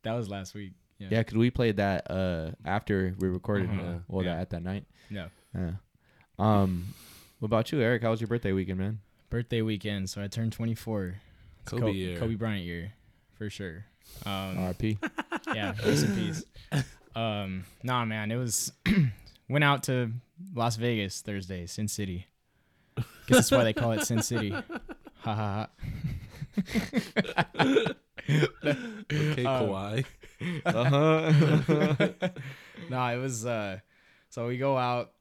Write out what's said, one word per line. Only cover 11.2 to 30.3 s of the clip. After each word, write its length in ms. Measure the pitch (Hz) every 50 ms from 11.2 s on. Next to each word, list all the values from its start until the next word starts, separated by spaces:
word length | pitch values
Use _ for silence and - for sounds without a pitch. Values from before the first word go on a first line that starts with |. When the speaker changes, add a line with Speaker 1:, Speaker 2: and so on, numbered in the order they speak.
| - - - - - - - -
Speaker 1:
It's 100 | - -
Speaker 3:
Kobe 100 | - 120
Speaker 1:
Ko-, 60 | 120 107
Speaker 3:
year. 260 | 101 95 92 90 87 85
Speaker 1:
Kobe 160 | - 113 117
Bryant 300 | 101 113 110 107 98 87
year, 280 | 87 85 85 82 95 - _ _ - _ _ _ _ _
for 160 | - 107 104
sure. 360 | - - 101 90 80 87 107 _ _ _ _ - - - -
Um, 320 | 101 98 95 95 95 92 92
Speaker 2:
R 100 | 92 92
I 40 | 90
P. 240 | - 120 110 107 101 - 302 - - -
Speaker 1:
<laughs> 220 | _ 349 - - - 294
yeah, 200 | - 104 - - 104 -
rest 200 | - - - 151
in 100 | - 202
peace. 280 | 185 180 170 160 160 - - _ - - - - 143 131 - - - _ - -
Um, 500 | 117 113 110 107 104 101 95 92 95 92 - - _ -
nah, 220 | 127 127 123 117
man, 260 | 110 110 110 107 104
it 60 | 113
was, 340 | 123 127 120 104 - - - - _ _
<clears throat> 640 | - 214 196 151 123 101 - - - - _ _ -
went 140 | 127 147 151
out 200 | 143 143 135 -
to 280 | - 131 127 123 113 113 123 - _ _ 165 180 196 185
Las 220 | 120 113 120 110
Vegas 440 | 113 117 120 117 110 101 95 - -
Thursday, 440 | - - 104 98 95 87 98 90 85
Sin 220 | 85 - - 107
City. 400 | 104 - - 104 95 90 87 92 _ _ _ _ _ _ _ _ _ _ _ _ _ _ - 120 - - - -
Guess 220 | - 254 254 - -
that's 20 |
why 120 | 277 262 117
they 100 | 110 107
call 180 | 311 262 117 -
it 120 | - 294
Sin 160 | - - 220
City. 320 | 214 - 120 117 107 101 - 285
Speaker 3:
<laughs> 40 | - - 339 - - - - - - - _ - -
Speaker 1:
Ha, 120 | 117 104
ha, 340 | 107 107 104 98 107 107 - _ - - - - - - - - - - - - - - - -
ha. 80 | - 185 - - 226 - - - 254 - - - - - - - - - - - - - 262 269 - 226 170 - - _ _ _ - - - 143 156 - - - - - 147 - 262 240 233 220 208 208 _
Speaker 3:
Okay, 360 | 151 151 151 151 151 135 123
Speaker 1:
Um, 220 | 131 135 127 110
Speaker 3:
Kawhi. 380 | 104 95 95 98 104 107 123 131 - - - - -